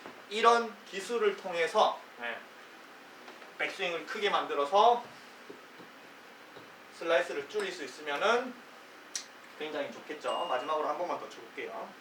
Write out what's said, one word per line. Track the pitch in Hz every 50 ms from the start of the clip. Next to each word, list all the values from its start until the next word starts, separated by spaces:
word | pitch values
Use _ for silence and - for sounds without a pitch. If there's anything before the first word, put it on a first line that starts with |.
| - - - - - -
이런 | 202 220 226 233 240 233 226 214 - - -
기술을 | - - 196 - - 240 226 214 208 190 -
통해서, | - 190 175 170 165 160 - 214 - - - - - - - 120
네, | 120 117 113 - - - - - - - - - - - - - - - - - - - - - - - - -
백스윙을 | - - - - 190 175 170 160 156
크게 | - - 214 202 196
만들어서 | 175 160 147 143 151 143 143 - 190 202 214 240 240 240 - - - - - - - - - - - - - - - - - - - - - - - - - - - - - - - - - - - - - - - -
슬라이스를 | 170 165 165 175 175 - - 147 139 -
줄일 | 208 214 202 185
수 | - - 147
있으면은 | 123 - 151 151 147 143 143 - 208 233 240 262 254 - - - - - - - - - - - - - - - - - - - - - -
굉장히 | 151 151 147 147 139 -
좋겠죠. | - - - - 147 - 135 123 117 - - -
마지막으로 | 160 156 143 143 156 151 151 -
한 | 147 -
번만 | - 143 139 -
더 | - -
쳐볼게요. | - - - - - - 117 110 110 113 - 101 - -